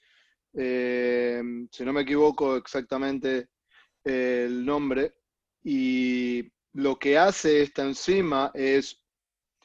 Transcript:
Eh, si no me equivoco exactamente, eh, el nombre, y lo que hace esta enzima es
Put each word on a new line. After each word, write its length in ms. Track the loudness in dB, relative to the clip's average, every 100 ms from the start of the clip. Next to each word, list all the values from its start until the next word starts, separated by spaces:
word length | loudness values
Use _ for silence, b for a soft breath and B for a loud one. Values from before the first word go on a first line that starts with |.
| _ _ _ _ _
Eh, 880 | -6 -4 -2 -2 -2 0 0 0 -2 -6 -10 -12
si 140 | -8
no 80 | -4
me 80 | -2
equivoco 560 | 0 4 4 4 0 0
exactamente, 960 | -4 -8 -4 -4 -4 -2 -2 -2 -4 _ _ b b _
eh, 440 | -4 0 0 0 0
el 180 | -2
nombre, 500 | -2 -2 0 -2 -2 -6 _ _ _ _
y 800 | -4 -2 0 0 0 0 -2 -4 -6 _ _
lo 260 | -4 -2 0
que 200 | 2 4
hace 440 | 4 4 2 4
esta 200 | 2 -2
enzima 680 | -4 -4 0 0 2 0 -2
es 500 | -2 2 2 0 -10 _ _ _ _ _ _